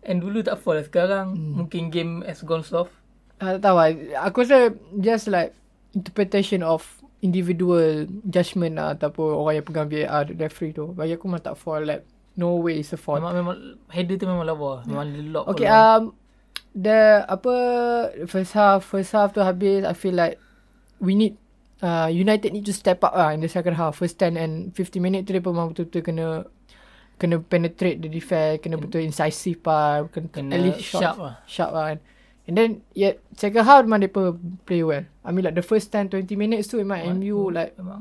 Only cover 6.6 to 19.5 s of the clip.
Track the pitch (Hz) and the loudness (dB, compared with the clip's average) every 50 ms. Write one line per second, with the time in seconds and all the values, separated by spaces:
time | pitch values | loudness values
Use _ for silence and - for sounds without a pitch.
6.6 | 170 160 165 160 - - - - - - _ _ - 190 175 185 185 175 180 165 | 2 0 0 0 0 -8 -20 -20 -20 -20 _ _ -2 0 0 0 0 0 0 0
7.6 | 180 180 175 170 165 160 156 151 151 165 185 202 - 196 170 185 180 - - 190 | 2 4 4 4 4 4 2 0 -4 -6 -8 -10 -8 -2 0 0 0 0 0 -2
8.6 | 175 165 160 156 151 156 147 143 - 147 147 - 160 156 151 151 147 156 151 151 | -2 -2 -2 -4 -4 -4 -4 -2 -4 -4 -2 -2 -2 -2 0 0 0 0 0 0
9.6 | 147 - 160 165 151 151 151 151 151 - - 147 143 147 - 165 160 156 - - | -2 -4 -4 -4 -4 -2 -2 -4 -4 -2 0 -2 -2 -2 -4 -6 -6 -6 -6 -6
10.6 | 175 156 156 - 151 160 180 180 156 165 170 170 - 190 175 170 - - - - | -8 -8 -8 -8 -10 -10 -8 -6 -6 -6 -6 -6 -6 -6 -6 -6 -6 -10 -12 -10
11.6 | - - 156 151 156 151 147 - - _ _ _ _ _ _ - 175 175 175 175 | -8 -8 -6 -4 -4 -4 -6 -6 -8 _ _ _ _ _ _ -4 -2 0 0 0
12.6 | 170 170 165 156 151 147 - 165 - - 147 143 160 175 180 180 175 175 185 - | 0 0 -2 -2 -4 -6 -10 -12 -6 -4 -4 -2 -2 -2 -2 -2 -2 -4 -6 -8
13.6 | - - - - _ _ - 175 180 175 190 190 190 185 180 175 165 160 160 151 | -12 -20 -20 -20 _ _ -6 -6 -4 -4 -4 -4 -2 -2 -2 -2 -2 -2 -4 -4
14.6 | 147 139 135 127 123 - 147 143 143 147 143 147 147 151 156 160 - - 196 - | -4 -6 -6 -8 -8 -8 -6 -6 -6 -6 -8 -10 -10 -6 -6 -6 -4 -2 -2 0
15.6 | 240 202 220 220 220 220 220 220 226 226 - _ _ _ _ _ _ _ _ - | 4 6 8 8 10 10 8 6 4 0 -8 _ _ _ _ _ _ _ _ -18
16.6 | - _ _ 202 185 208 220 220 214 214 214 208 - - 190 190 - 247 247 247 | -18 _ _ -4 0 4 6 8 8 8 8 6 4 0 -6 -4 -2 -2 0 0
17.6 | 247 247 247 240 240 240 240 240 233 - - - 156 175 - 190 190 180 - 214 | 0 0 0 0 0 0 0 0 -2 -2 -6 -8 -12 -6 -4 -4 -4 -2 2 4
18.6 | 208 202 196 196 190 - - 196 190 180 - 214 202 202 202 214 202 185 | 6 6 6 4 2 -2 -4 -4 -4 0 2 2 2 2 2 0 0 0